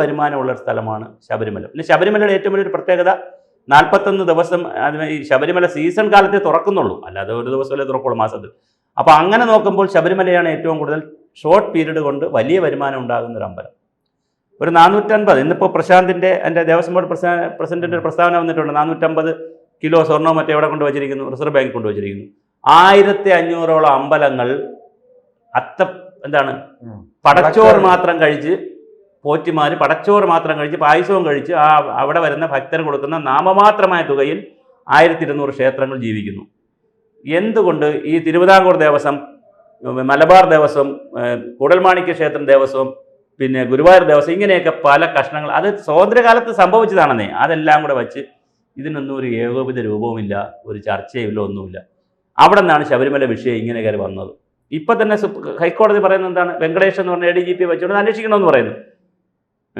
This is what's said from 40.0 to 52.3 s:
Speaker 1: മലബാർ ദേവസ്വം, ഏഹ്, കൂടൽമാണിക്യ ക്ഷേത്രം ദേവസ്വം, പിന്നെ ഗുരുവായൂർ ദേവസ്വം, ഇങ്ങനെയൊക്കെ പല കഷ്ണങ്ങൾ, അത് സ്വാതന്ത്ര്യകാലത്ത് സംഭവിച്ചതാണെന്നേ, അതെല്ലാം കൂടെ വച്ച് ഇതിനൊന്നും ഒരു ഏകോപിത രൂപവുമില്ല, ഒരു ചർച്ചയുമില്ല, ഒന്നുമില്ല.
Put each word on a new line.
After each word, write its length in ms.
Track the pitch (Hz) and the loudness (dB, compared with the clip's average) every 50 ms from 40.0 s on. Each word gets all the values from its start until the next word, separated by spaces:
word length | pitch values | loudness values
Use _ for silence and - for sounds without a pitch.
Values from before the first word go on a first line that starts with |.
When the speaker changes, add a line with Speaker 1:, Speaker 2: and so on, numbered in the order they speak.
| 131 131 | -2 0
Speaker 1:
മലബാർ 340 | 139 147 160 160 185 190 185 - 160 | 4 4 6 8 8 8 8 6 4
ദേവസ്വം, 340 | 151 151 143 151 147 139 143 135 - - - - 127 | 4 4 2 2 0 -2 -2 -4 -12 -14 -14 -10 -6
ഏഹ്, 180 | 120 120 120 117 123 120 120 - | -4 -4 -4 -6 -8 -12 -8 -2
കൂടൽമാണിക്യ 520 | 135 151 175 185 185 185 185 180 180 180 165 160 | 2 2 4 4 4 2 2 2 0 -4 -4 -2
ക്ഷേത്രം 260 | 156 147 147 147 143 135 | -2 -2 -2 -2 2 4
ദേവസ്വം, 360 | 139 135 135 135 135 131 135 131 - - _ _ _ _ _ _ _ - | 4 4 4 2 -2 -4 -4 -4 -6 -16 _ _ _ _ _ _ _ -6
പിന്നെ 200 | 135 131 131 131 127 117 | -4 -2 -2 -2 -2 0
ഗുരുവായൂർ 320 | 131 135 156 175 190 185 175 156 | 0 4 6 8 8 6 6 4
ദേവസ്വം, 240 | 151 143 143 165 170 | 2 2 2 0 -2
ഇങ്ങനെയൊക്കെ 360 | 190 208 196 185 175 160 160 - - - | -2 0 2 2 2 0 -2 -2 0 2
പല 200 | 143 143 147 165 156 - | 4 4 4 2 0 0
കഷ്ണങ്ങൾ, 360 | 143 131 - 151 151 151 143 - 151 | -2 -4 -2 -6 -8 -6 -4 -4 -2
അത് 100 | 175 208 202 - - | -2 -2 -4 -6 -4
സ്വാതന്ത്ര്യകാലത്ത് 680 | 165 151 170 196 208 226 247 247 233 226 240 233 226 208 196 | 0 2 2 4 4 4 2 4 4 2 2 0 -2 0 0
സംഭവിച്ചതാണെന്നേ, 680 | 185 180 202 226 220 - 190 185 156 143 127 113 101 98 78 92 | 2 4 4 2 2 2 2 2 2 2 0 -2 -4 -6 -4 -2
അതെല്ലാം 360 | 131 156 165 156 156 151 151 151 | -2 -2 -2 0 2 2 2 2
കൂടെ 120 | 156 143 139 127 | 2 0 -2 -4
വച്ച് 220 | 117 - - 139 139 - _ _ _ _ _ _ _ _ - 135 | -4 -6 -10 -14 -16 -16 _ _ _ _ _ _ _ _ -18 -14
ഇതിനൊന്നും 340 | 139 156 151 143 135 139 139 131 | -12 -10 -8 -8 -8 -8 -8 -8
ഒരു 60 | 127 123 117 113 | -6 -6 -4 -4
ഏകോപിത 380 | 117 120 120 135 131 127 123 123 113 107 | -4 -4 -4 -4 -4 -6 -6 -6 -4 -4
രൂപവുമില്ല, 460 | 104 104 113 120 113 110 104 98 98 101 101 - - - - 110 | -4 -4 -4 -6 -6 -6 -6 -6 -6 -6 -6 -8 -12 -18 -16 -14
ഒരു 100 | 107 104 | -14 -10
ചർച്ചയുമില്ല, 600 | 104 107 98 98 - - - 127 113 104 107 107 101 101 | -8 -6 -6 -6 -8 -10 -10 -8 -6 -6 -4 -6 -6 -6
ഒന്നുമില്ല. 300 | 101 98 95 92 90 90 - _ _ _ _ _ _ _ _ _ | -8 -10 -12 -14 -16 -18 -20 _ _ _ _ _ _ _ _ _